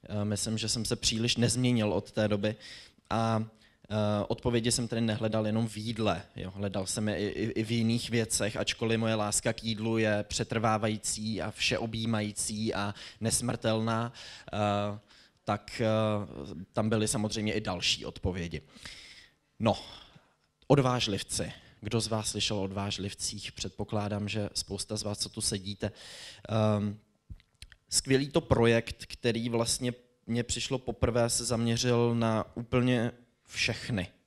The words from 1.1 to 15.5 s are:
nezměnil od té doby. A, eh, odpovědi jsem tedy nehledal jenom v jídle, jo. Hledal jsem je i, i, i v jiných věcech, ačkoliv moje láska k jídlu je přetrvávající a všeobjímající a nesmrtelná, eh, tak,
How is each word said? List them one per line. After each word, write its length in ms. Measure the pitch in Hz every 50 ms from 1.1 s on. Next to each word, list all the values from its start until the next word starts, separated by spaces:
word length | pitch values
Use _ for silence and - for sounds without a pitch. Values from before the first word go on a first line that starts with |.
| 113 110 117 117 -
nezměnil 560 | 117 117 113 113 123 127 123 123 117 107 107 95
od 180 | 101 - -
té 160 | - - 107
doby. 280 | 104 104 101 101 107 107 - - - - - - - _ _ _ _
A, 340 | - 113 113 113 113 110 110 113 - _ - _ _ _ - -
eh, 360 | 104 107 107 104 104 104 -
odpovědi 440 | - 117 - - 127 117 117 110 123
jsem 160 | 117 - 120
tedy 140 | 110 120 113
nehledal 440 | 117 113 107 107 113 110 110 110 107
jenom 220 | 107 107 110 117
v 100 | 110 110
jídle, 440 | 107 107 117 117 110 110 104 85 82 - - -
jo. 160 | 98 92 92 95
Hledal 300 | 98 101 98 92 98 95
jsem 220 | - - 120 107
je 100 | 107 101
i, 80 | 80 101
i, 260 | 101 - - 107 113
i 120 | - - 110
v 80 | 107
jiných 380 | 117 117 113 113 117 117 - -
věcech, 480 | 113 117 110 110 - - 110 101 -
ačkoliv 420 | - 104 - - - 120 113 113 113
moje 160 | 113 113 113
láska 380 | 110 104 104 101 - - 117 113
k 100 | - 110
jídlu 340 | 113 110 104 110 113 113
je 280 | 113 110 107 104 104 104
přetrvávající 1120 | - - - 117 - - 113 107 113 110 107 110 110 107 104 - - - 107 - 110 110 92
a 100 | 78 107
všeobjímající 1200 | - - - - 123 - 117 113 110 113 110 113 113 107 104 104 104 - - - 110 107 110 110 -
a 200 | 98 101 101 101 - - - - -
nesmrtelná, 920 | 107 113 - - 123 120 117 - - 117 110 110 110 113 113 113 117 117 123 - - - - - - - -
eh, 40 | 104 104 104 104 101 101 104 104 107 - _ - - - _ _ _ _
tak, 380 | -